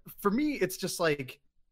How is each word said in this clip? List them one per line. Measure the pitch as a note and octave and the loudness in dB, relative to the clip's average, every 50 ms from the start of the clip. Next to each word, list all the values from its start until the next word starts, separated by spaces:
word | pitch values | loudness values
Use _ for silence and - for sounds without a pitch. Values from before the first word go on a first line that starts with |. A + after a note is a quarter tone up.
| _ - - - | _ -20 -12 -2
for | - G3+ | 0 2
me, | G3 B3+ D4+ D4+ C#4 | 2 2 2 0 2
it's | G#3+ G3 F3+ - - | 0 0 0 0 -4
just | - E3+ - - | -6 -6 -2 0
like, | F3 D#3+ D3 C#3+ C3 B2 - - _ _ _ _ _ _ | 2 2 2 0 -2 -8 -12 -16 _ _ _ _ _ _